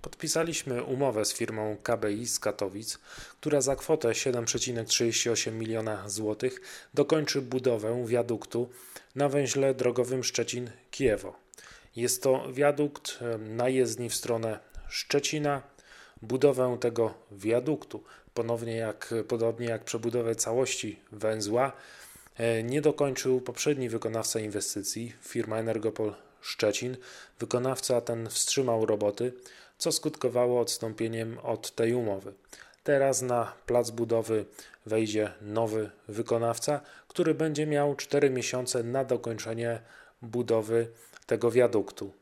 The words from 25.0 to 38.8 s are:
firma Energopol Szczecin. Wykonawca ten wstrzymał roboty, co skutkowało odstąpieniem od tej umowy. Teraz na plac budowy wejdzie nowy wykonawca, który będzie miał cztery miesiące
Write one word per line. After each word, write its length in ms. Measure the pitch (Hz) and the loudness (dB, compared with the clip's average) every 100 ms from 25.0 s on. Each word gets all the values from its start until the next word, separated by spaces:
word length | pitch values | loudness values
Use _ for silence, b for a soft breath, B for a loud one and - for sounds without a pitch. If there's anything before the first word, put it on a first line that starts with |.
| 117 - | -8 -12
firma 360 | - 120 110 110 | -6 -4 -2 -2
Energopol 560 | 113 110 110 107 107 98 - _ | 0 0 0 0 -4 -4 -20 _
Szczecin. 560 | - - 110 - 123 127 B B B _ | -10 2 2 2 -4 -8 B B B _
Wykonawca 640 | 117 123 131 127 - 123 | -2 0 0 -2 0 0
ten 280 | 120 117 110 | 0 -4 -4
wstrzymał 580 | - - - 127 113 110 | -2 0 2 2 2 2
roboty, 460 | 107 104 - 123 123 B B B _ | 2 0 0 -4 -4 B B B _
co 140 | 170 | -2
skutkowało 680 | 143 156 151 127 123 123 123 | 0 -4 -2 0 2 4 4
odstąpieniem 800 | 117 - 113 107 113 113 113 117 | 2 -2 -6 -4 -4 -2 -6 -6
od 320 | 120 110 - | -4 -4 -6
tej 200 | - 113 | 0 2
umowy. 380 | 123 113 98 101 98 _ B B B | 2 0 -4 -8 -18 _ B B B
Teraz 380 | - 139 139 127 | 2 4 4 2
na 300 | 127 120 110 - - | 2 0 0 -8 2
plac 240 | 120 113 | 2 2
budowy 540 | 113 113 117 110 110 98 B B B 110 | -2 2 2 2 -2 -2 B B B 0
wejdzie 460 | 110 107 107 104 - | 0 2 0 -2 -4
nowy 480 | 104 107 113 110 104 - - | -4 0 0 0 -4 -10 -10
wykonawca, 720 | 104 117 117 117 117 - 147 B B B | -6 0 0 2 0 -2 -2 B B B
który 260 | - 165 | 0 2
będzie 320 | 143 160 147 151 | 2 2 0 0
miał 280 | 147 143 | 2 2
cztery 360 | 135 - 143 143 | 0 0 4 4
miesiące 520 | 127 117 127 123 127 | 2 -2 -4 -2 -2